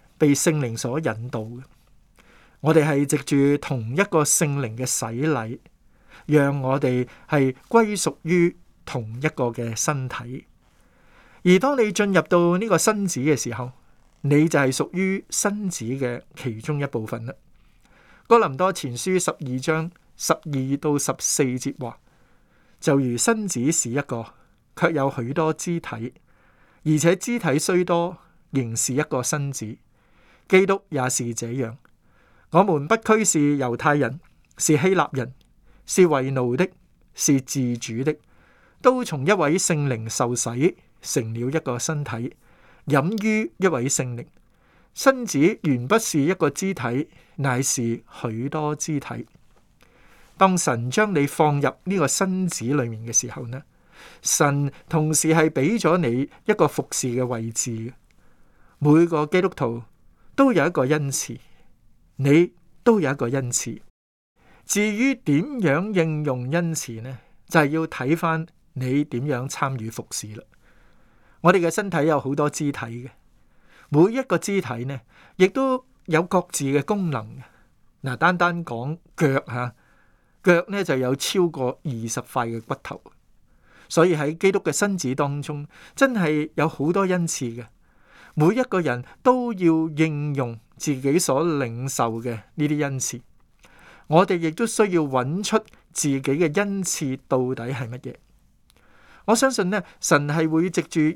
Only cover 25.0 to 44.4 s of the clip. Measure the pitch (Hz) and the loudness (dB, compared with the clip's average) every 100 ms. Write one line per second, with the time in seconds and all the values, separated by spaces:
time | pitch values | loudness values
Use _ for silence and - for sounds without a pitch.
25 | 135 135 120 147 156 156 - 170 - 113 | 0 -2 -4 -2 -2 -2 -4 -6 -6 -10
26 | 117 - _ _ _ _ _ _ 151 156 | -10 -12 _ _ _ _ _ _ 0 2
27 | 165 180 - 240 170 143 - 180 180 170 | 4 2 0 -2 0 0 2 0 2 0
28 | 175 175 _ _ _ 135 117 113 - 131 | -2 -8 _ _ _ -4 -4 -4 -2 -2
29 | 151 135 120 147 139 131 107 - _ _ | -2 -4 -2 -4 -6 -8 -10 -12 _ _
30 | _ _ _ _ - 190 196 196 - 143 | _ _ _ _ 2 4 4 0 -2 -4
31 | 127 - 120 113 117 127 113 127 _ _ | -2 -2 -6 -6 -6 -4 -6 -8 _ _
32 | _ _ _ _ _ 160 208 151 147 226 | _ _ _ _ _ 2 4 2 0 0
33 | - 220 208 160 147 147 123 117 156 147 | 2 2 2 2 2 2 -2 0 0 2
34 | 120 139 - _ _ - - 151 185 185 | 0 -4 -16 _ _ -4 2 2 4 2
35 | 143 135 123 - _ _ _ _ - - | 0 -4 -6 -10 _ _ _ _ -2 4
36 | 175 143 135 135 123 123 185 _ _ _ | 6 4 0 -2 0 0 -2 _ _ _
37 | _ - - 139 - 143 123 120 - 113 | _ -4 0 0 0 -4 -2 -4 -6 -6
38 | 143 151 _ _ _ _ _ _ 254 254 | -4 -6 _ _ _ _ _ _ 2 4
39 | 240 156 147 202 147 185 - 156 143 113 | 0 -2 2 2 2 2 2 0 0 -2
40 | 113 - 120 123 117 120 160 - _ _ | -4 -2 -2 -2 -4 0 0 0 _ _
41 | - 139 113 113 123 156 135 123 - 151 | -4 -2 -2 -4 -2 -2 -4 -4 -4 -4
42 | 143 113 120 - _ _ _ _ - 139 | -6 -6 -8 -10 _ _ _ _ 0 0
43 | 160 220 220 214 220 - 185 139 127 - | 2 0 0 0 -2 -2 0 0 -2 -2
44 | 127 120 - _ | -4 -8 -14 _